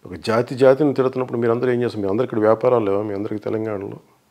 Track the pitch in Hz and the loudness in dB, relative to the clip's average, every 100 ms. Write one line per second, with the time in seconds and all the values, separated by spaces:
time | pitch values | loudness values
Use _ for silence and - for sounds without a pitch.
0 | - 87 92 110 127 131 131 135 151 131 | -14 -12 -2 -2 -2 4 6 6 2 2
1 | 131 127 127 120 117 117 127 120 120 107 | -2 -2 -6 -2 0 0 0 0 -2 -2
2 | 98 104 123 113 107 113 127 123 104 98 | -4 -2 -2 0 2 4 4 2 2 -2
3 | 107 98 104 107 104 110 110 101 101 - | -2 -6 -6 -6 -6 -6 -4 -6 -10 -14
4 | _ _ _ | _ _ _